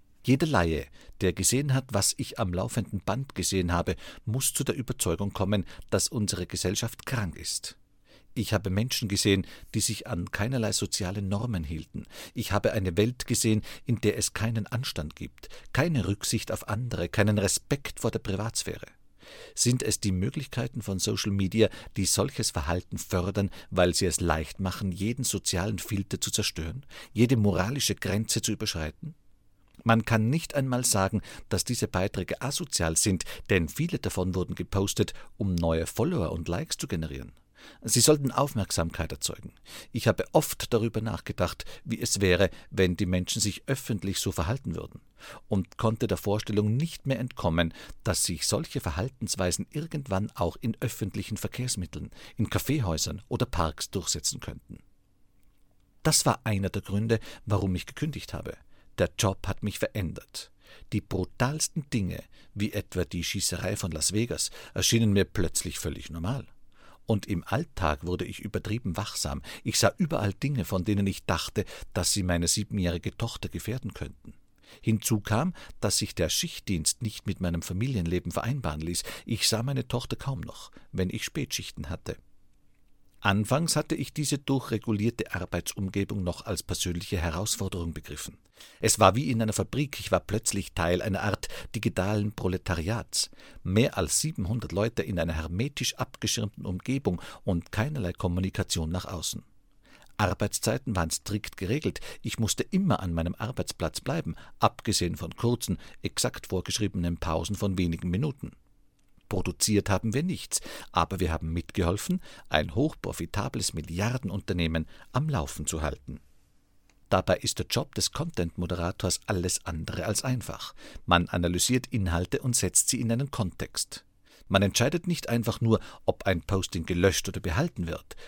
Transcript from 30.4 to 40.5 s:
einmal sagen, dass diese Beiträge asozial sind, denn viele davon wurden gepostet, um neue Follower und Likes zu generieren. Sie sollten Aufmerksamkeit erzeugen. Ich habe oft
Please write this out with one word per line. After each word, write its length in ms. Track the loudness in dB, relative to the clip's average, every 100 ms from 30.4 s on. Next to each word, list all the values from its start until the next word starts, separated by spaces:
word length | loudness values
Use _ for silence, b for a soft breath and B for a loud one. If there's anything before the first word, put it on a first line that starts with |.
| 0
einmal 300 | -2 0 2
sagen, 360 | 2 4 4 2 B B -2
dass 140 | 0
diese 240 | 0 -2 0
Beiträge 560 | 0 0 -2 -4 -4
asozial 540 | -4 -4 -2 0 2 4
sind, 280 | 4 2 B B 2
denn 180 | 4 4
viele 320 | 0 -2 0
davon 340 | -2 0 0
wurden 220 | 0 -2 -4
gepostet, 560 | 0 2 2 2 0 B B -4
um 180 | 0
neue 320 | 2 4 2 0
Follower 460 | 0 2 2 0
und 160 | -2 -2
Likes 280 | -2 -2 -6
zu 120 | -4
generieren. 420 | -4 -4 -8 -10 -16 _ B B B
Sie 180 | 0 6
sollten 320 | 8 6 4
Aufmerksamkeit 800 | 2 2 0 0 0 0 -2 -4
erzeugen. 400 | -4 -6 -6 -12 -16 B B B
Ich 160 | 2 4
habe 160 | 4 4
oft 400 | 2 2